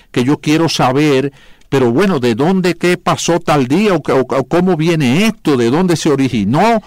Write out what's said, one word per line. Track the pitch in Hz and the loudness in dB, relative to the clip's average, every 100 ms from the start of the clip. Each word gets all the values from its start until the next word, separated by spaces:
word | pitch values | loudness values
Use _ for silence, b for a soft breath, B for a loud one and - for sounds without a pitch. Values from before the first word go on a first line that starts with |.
| B | B
que | - | -2
yo | 123 151 | 0 -2
quiero | - 156 165 | 0 0 0
saber, | - 135 131 151 131 139 b b b b | 0 0 0 2 0 -2 b b b b
pero | 139 123 | 0 0
bueno, | 120 196 156 | 2 0 0
¿de | 120 | -2
dónde, | 113 151 190 180 165 | 0 0 0 -2 -2
qué | 175 180 | -2 -2
pasó | - 156 - 170 | -2 -2 -2 -2
tal | - 151 123 | 0 0 0
día? | 160 214 | 0 0
¿O, | 170 | 0
o, | 147 147 | 0 -2
o | 127 131 131 | 0 -4 -2
cómo | 170 180 165 | 0 0 0
viene | 160 165 127 147 220 | 0 0 0 0 0
esto? | 214 - 131 | -2 -2 0
¿De | 117 | 2
dónde | 147 185 160 | 0 0 0
se | 160 | 0
originó? | 135 131 117 98 143 220 233 | 0 0 -2 -2 0 2 0